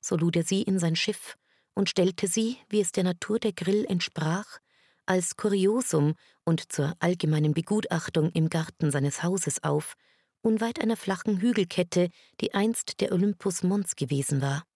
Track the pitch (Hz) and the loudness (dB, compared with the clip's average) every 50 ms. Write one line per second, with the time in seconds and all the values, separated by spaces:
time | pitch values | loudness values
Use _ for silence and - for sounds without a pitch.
0 | - - 190 170 156 170 170 170 165 - 190 190 214 - 190 190 170 165 160 160 | -4 -2 0 2 2 2 2 2 0 2 0 0 0 0 0 0 2 0 0 0
1 | - - 208 - - - - _ _ _ _ _ _ _ _ - 202 - - - | 0 -2 -4 -6 -6 -14 -18 _ _ _ _ _ _ _ _ -2 -2 0 2 2
2 | 180 185 180 - - 190 - - 220 226 254 - - _ - 208 202 - - - | 2 2 2 0 -2 -2 0 0 0 0 -2 -6 -10 _ 0 0 0 0 0 0
3 | 185 180 180 175 - - 214 233 - 220 185 - 175 175 196 208 214 - 196 175 | 0 0 0 -2 -4 -2 -2 0 0 -2 -4 -2 -2 0 2 2 2 0 -2 -2
4 | - - _ - 156 156 165 190 208 - - - _ _ _ _ _ _ _ _ | -2 -4 _ -4 -2 -2 -2 -2 -4 -8 -16 -20 _ _ _ _ _ _ _ _
5 | _ - 185 185 180 - - - - 214 202 202 185 196 214 247 254 - - 156 | _ 0 0 0 0 -2 -6 -2 -2 0 2 4 4 4 4 2 0 2 2 2
6 | 147 147 160 _ _ _ _ _ _ - 165 151 - _ - - 143 143 165 _ | 2 2 0 _ _ _ _ _ _ 0 0 0 0 _ -2 -2 -2 -2 0 _
7 | - 175 180 175 - 156 156 151 151 151 147 165 165 - 208 214 - - - 165 | 0 0 0 0 0 0 2 2 2 2 2 0 0 0 0 0 0 0 -2 -2
8 | - - - 165 151 156 - 165 160 160 - 170 160 - - _ 160 151 147 143 | -4 -2 0 0 0 2 2 0 0 2 0 -2 -4 -4 -6 _ -2 0 0 2
9 | 135 143 139 - - 175 185 196 - 160 - - - 151 147 151 151 - - _ | 0 0 -2 -2 -2 -2 -2 0 -2 -4 -6 -4 -2 -2 -2 -2 -2 -6 -14 _
10 | _ _ _ _ _ _ _ _ _ 226 220 220 226 226 240 - - 220 226 - | _ _ _ _ _ _ _ _ _ 0 0 2 0 -2 -2 -2 0 0 0 -2
11 | - - 190 185 - - 214 185 185 240 247 - 190 175 - - 175 175 - 180 | -2 -4 -4 -2 0 -2 0 2 2 2 2 2 0 0 0 -2 -2 2 2 2
12 | 175 175 - - - _ _ _ - - - 202 202 220 226 - - - - - | 2 2 -2 -10 -20 _ _ _ -6 -2 0 2 2 2 0 -2 -4 -8 -4 -4
13 | 196 202 - 180 185 208 202 _ - 202 175 - - 180 190 208 196 - - - | -2 0 2 2 2 2 0 _ -2 -4 -2 0 0 0 0 0 -2 -4 -4 -4
14 | 151 123 143 139 139 - 147 139 131 139 139 143 - _ _ | -2 -2 0 -2 0 0 0 0 0 0 -2 -4 -6 _ _